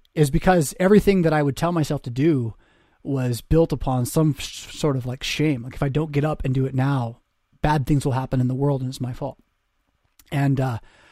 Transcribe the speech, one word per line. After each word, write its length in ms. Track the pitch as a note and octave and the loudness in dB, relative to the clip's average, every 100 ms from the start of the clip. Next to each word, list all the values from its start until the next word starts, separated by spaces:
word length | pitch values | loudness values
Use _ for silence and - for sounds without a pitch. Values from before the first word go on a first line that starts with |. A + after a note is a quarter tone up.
| _ | _
it's 160 | E3 D3 | 0 2
because 460 | D#3 F#3+ F3+ C#3+ - | 4 4 4 2 0
everything 440 | F#3 G#3 G3+ F#3+ | 6 6 6 4
that 100 | D#3+ | 4
I 100 | D3+ | 2
would 140 | C#3+ - | 0 0
tell 160 | E3+ | -2
myself 300 | E3+ D3 D3 | 0 -2 -4
to 80 | B2+ | -6
do 460 | A#2+ D#3+ C#3 A#2 - _ _ _ _ | 0 2 2 -2 -8 _ _ _ _
was 380 | D#3 C3+ B2+ A#2 | -6 -4 -2 -4
built 320 | - D#3+ E3 | 2 2 4
upon 340 | C#3 C#3 B2+ B2 | 0 -2 -2 0
some 280 | D#3+ D#3 | 2 2
sh-, 440 | C3+ - - - - | 0 -8 -14 -16 -4
sort 200 | D#3 C3 | -2 -2
of, 80 | B2 | -4
like, 180 | B2+ | -8
shame. 400 | - - D#3 C3 | -8 -2 -2 -2
Like, 120 | B2+ - | -6 -6
if 80 | |
I 60 | C#3+ | -2
don't 220 | D3 D#3 | -2 -2
get 140 | C#3+ D3+ | -2 -2
up 180 | D3+ | -2
and 100 | C3 | -2
do 120 | C3 C3 | 0 0
it 100 | C3 | 0
now, 460 | C3+ C3+ A#2 - _ _ _ - | 0 -2 -4 -10 _ _ _ -4
bad 240 | D3+ D3+ B2+ | -2 0 2
things 180 | C#3+ C#3+ | 0 0
will 60 | |
happen 280 | B2+ B2+ C3 | -2 -2 0
in 80 | B2+ | 0
the 60 | |
world 280 | C3 C#3 C3+ | 0 0 -2
and 80 | C3 | -4
it's 120 | C3 | -8
my 120 | B2+ | -8
fault. 260 | B2 C3+ - _ _ _ _ _ _ _ _ - | -8 -10 -12 _ _ _ _ _ _ _ _ -6
And, 280 | C#3+ C#3 C3+ | -2 0 0
uh, 180 | C3 A2 - _ _ | -2 -6 -12 _ _